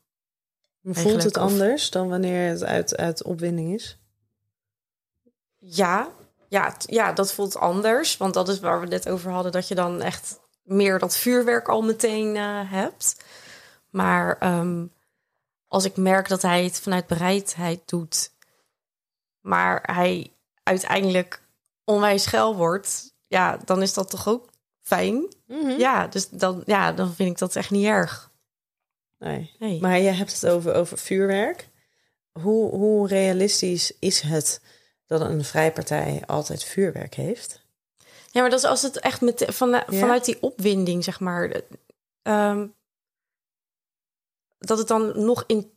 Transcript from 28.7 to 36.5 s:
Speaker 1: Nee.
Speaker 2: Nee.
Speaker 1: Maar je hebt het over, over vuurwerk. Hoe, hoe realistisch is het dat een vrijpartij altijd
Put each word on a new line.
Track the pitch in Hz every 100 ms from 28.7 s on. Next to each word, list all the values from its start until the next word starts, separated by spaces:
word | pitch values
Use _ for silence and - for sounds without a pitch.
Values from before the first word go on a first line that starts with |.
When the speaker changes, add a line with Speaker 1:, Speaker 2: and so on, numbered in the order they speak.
| _ _ _ _ _
Speaker 1:
Nee. | 156 147 160 _
Speaker 2:
Nee. | 220 165
Speaker 1:
Maar | 185 180
je | 196
hebt | 185 196 -
het | -
over, | 175 170
over | - 170 -
vuurwerk. | - 190 196 196 240 359 - _ _ _ _ _ _
Hoe, | 165 180 220 214 196
hoe | 208 214 202
realistisch | 196 190 185 202 - 185 175 - -
is | 190 -
het | 151 160 147 - - _ _ _ _
dat | 160
een | 160 156 139
vrijpartij | 156 160 160 156 151 151 143 -
altijd | 151 -